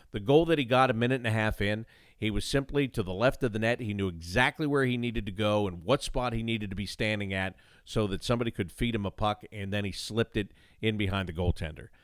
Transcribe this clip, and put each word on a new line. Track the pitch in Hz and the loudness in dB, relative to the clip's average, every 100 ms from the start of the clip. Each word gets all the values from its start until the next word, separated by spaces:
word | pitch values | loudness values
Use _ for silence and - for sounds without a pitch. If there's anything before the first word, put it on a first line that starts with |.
| - | -12
The | 113 | -4
goal | 101 147 165 | 4 6 6
that | 160 | 2
he | |
got | 120 127 131 | 4 4 4
a | |
minute | 113 120 131 | 4 2 2
and | 117 | 0
a | |
half | 110 107 - | 2 2 0
in, | 101 107 113 - - _ | 0 -2 -6 -16 -20 _
he | 107 | -2
was | 104 - | 0 0
simply | 139 139 143 135 | 0 0 0 0
to | - | 0
the | 92 | -2
left | 92 123 - | 2 2 2
of | 127 | 0
the | 107 | 0
net. | 110 120 | 0 0
He | 113 | -2
knew | 101 95 | -2 -2
exactly | 85 85 98 131 151 151 | -4 -4 0 2 0 0
where | 143 131 | 2 2
he | 123 | 0
needed | 120 113 107 | -2 -2 -4
to | |
go | 95 107 107 101 | -2 2 2 0
and | 87 | -2
what | 85 139 | 0 0
spot | - 131 123 | 0 -4 -2
he | 113 | -2
needed | 113 113 104 | -2 -2 -4
to | 95 | -6
be | 98 | -6
standing | - 110 107 98 | -2 -2 -2 -2
at | 95 95 - - - | -2 -4 -6 -18 -20
so | - - 107 | -6 -2 0
that | 95 | -2
somebody | - 120 117 | -2 0 -2
could | - 90 | -4 -6
feed | - 120 110 | -2 -2 -2
him | 98 | -4
a | |
puck, | - 107 104 - | -2 -2 -2 -6
and | 107 98 | -10 -4
then | 101 | -2
he | 101 | -4
slipped | - - 110 113 113 | -6 -4 -2 0 0
it | 98 - - _ | -4 -8 -20 _
in | 110 107 | -2 0
behind | 98 98 90 | 0 0 -2
the | |
goaltender. | 82 90 - 80 73 - - | 0 0 0 -4 -8 -16 -20